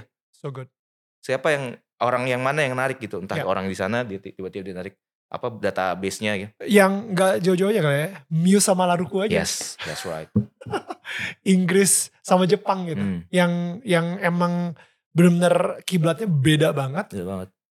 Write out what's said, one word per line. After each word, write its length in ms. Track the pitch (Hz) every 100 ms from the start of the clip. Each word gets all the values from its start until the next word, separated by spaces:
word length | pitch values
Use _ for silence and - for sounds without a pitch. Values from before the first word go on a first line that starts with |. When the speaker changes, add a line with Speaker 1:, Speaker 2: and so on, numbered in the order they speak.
| - _ _
Speaker 1:
So 220 | _ 147
good. 160 | 123 - _ _ _ _ _
Speaker 2:
Siapa 300 | - 131 160
yang, 160 | 143 131 - _ -
orang 280 | 117 123 127
yang 160 | 123
mana 200 | 131 151
yang 140 | 139 127
narik 240 | 131 127
gitu. 180 | 104 98
Entah 220 | 95 151
Speaker 1:
Ya. 80 | 98
Speaker 2:
orang 160 | 95
di 100 | 95
sana, 300 | 92 95 117
dia 140 | 120 95
ti-, 160 | 95
tiba-tiba 300 | - 92 98 95
dia 100 | 90
narik, 240 | 95 - _ _ _
apa, 180 | - 123
database-nya 800 | 110 101 92 92 87 95 - 107 101
ya. 120 | 104 -
Speaker 1:
Yang 320 | - 202 190 196 226
nggak 200 | 180 190 214
jauh-jauh 320 | 180 185 196
aja 80 | 214
kali 160 | 151 143
ya, 120 | 160 196 -
Muse 320 | 160 180 202
sama 240 | 196 180 180
Laruku 380 | 175 170 196
aja. 160 | 208 170
Speaker 2:
Yes, 400 | - - - -
that's 240 | 82 76
right. 240 | 92 80 80 104 - _ 120
Speaker 1:
<laughs> 80 | - - - - - - - -
Inggris 640 | 185 180 185 196 - - _
sama 240 | - 185 185
Jepang 400 | 190 - 190 180
gitu. 140 | 143
Speaker 2:
Hmm. 200 | 196 87 85
Speaker 1:
Yang, 240 | 180 175 175 175 170
yang 220 | 220 170 170 190
emang 340 | 175 175 175 175 175 - - _ _
bener-bener 440 | 160 175 175 175 170 180 190
kiblatnya 420 | - 180 160 165 220
beda 440 | 151 135 151 156
banget. 400 | 139 135 151 214
Speaker 2:
Beda 140 | 101 87
banget. 220 | 95 92 _ _